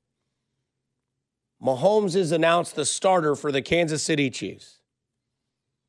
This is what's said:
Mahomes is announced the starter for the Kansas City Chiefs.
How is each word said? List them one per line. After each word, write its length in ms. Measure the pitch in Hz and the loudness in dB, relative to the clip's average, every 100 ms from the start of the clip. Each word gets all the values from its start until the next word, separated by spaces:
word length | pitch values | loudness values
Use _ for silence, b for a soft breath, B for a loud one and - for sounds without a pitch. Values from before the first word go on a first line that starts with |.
| _ _ _ _ _ _ _ _ _ _ _ _ _ _ _ _ | _ _ _ _ _ _ _ _ _ _ _ _ _ _ _ _
Mahomes 500 | 123 127 175 214 202 180 | -4 0 2 2 2 0
is 180 | 170 | 0
announced 420 | 160 160 170 165 - | 2 2 2 0 -4
the 100 | 139 | -4
starter 500 | - 196 185 156 143 | 0 2 2 2 -2
for 180 | 147 | -2
the 80 | 139 | -4
Kansas 420 | - 170 165 151 | 0 0 0 -2
City 260 | - 156 135 | -2 0 -2
Chiefs. 500 | - 95 92 - _ _ _ _ _ _ _ _ _ _ _ | -4 -10 -12 -20 _ _ _ _ _ _ _ _ _ _ _